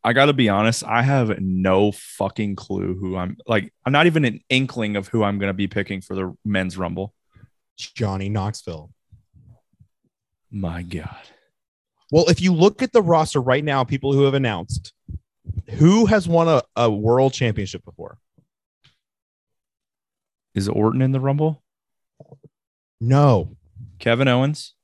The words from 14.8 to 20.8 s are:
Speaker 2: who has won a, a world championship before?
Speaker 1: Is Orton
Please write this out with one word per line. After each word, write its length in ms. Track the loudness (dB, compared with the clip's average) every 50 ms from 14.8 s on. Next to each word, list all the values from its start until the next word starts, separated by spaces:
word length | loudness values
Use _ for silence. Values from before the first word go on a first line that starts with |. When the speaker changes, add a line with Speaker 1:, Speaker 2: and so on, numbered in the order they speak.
| -10 -12 _ _ _ -16 -16 -16 _ _ _ _ _ -10 -10 -10 -10 -10 0
Speaker 2:
who 300 | 4 4 6 6 6 4
has 200 | 4 2 0 0
won 200 | 0 0 2 2
a, 140 | 2 2 0 0 _ _
a 140 | 0 0 0
world 440 | 0 0 0 2 2 4 2 2 0
championship 500 | 0 -2 -2 -2 -4 -6 -8 -10 -16 _
before? 320 | -18 _ -18 -18 -18 -18 _ _ _ _ _ _ _ _ _ _ _ _ _ _ _ _ _ _ _ _ _ _ _ _ _ _ _ _ _ _ _ _ _ _ _ _ _ _ _ _ _ _ _ _ _ _ _ _
Speaker 1:
Is 140 | -4 -4
Orton 340 | -2 0 0